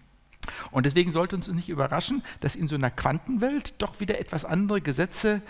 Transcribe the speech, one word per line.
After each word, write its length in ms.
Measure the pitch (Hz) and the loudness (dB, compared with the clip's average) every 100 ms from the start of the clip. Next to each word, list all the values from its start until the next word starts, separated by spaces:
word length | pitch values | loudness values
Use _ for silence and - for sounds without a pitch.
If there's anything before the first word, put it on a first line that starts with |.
| - _ _ - - - - | -20 _ _ -14 -12 -10 -2
Und 160 | - 135 | 2 4
deswegen 240 | 147 180 | 4 4
sollte 260 | 160 180 190 | 2 2 0
uns 120 | 175 | -2
nicht 200 | 175 175 | -4 -2
überraschen, 540 | 165 135 151 - 269 - - | -2 0 0 0 -2 -4 -4
dass 140 | 147 | -2
in 140 | - 160 | -2 -2
so 80 | 147 | 0
einer 140 | 131 | 0
Quantenwelt 840 | - 143 151 - 254 247 285 - - | 2 0 0 0 0 2 0 -4 -6
doch 220 | 202 - | -6 -4
wieder 180 | 202 - | -4 -2
etwas 240 | 180 165 | -4 -4
andere 360 | - 170 202 208 | 0 0 2 2
Gesetze 640 | 156 131 185 - 214 208 | 0 0 0 2 2 0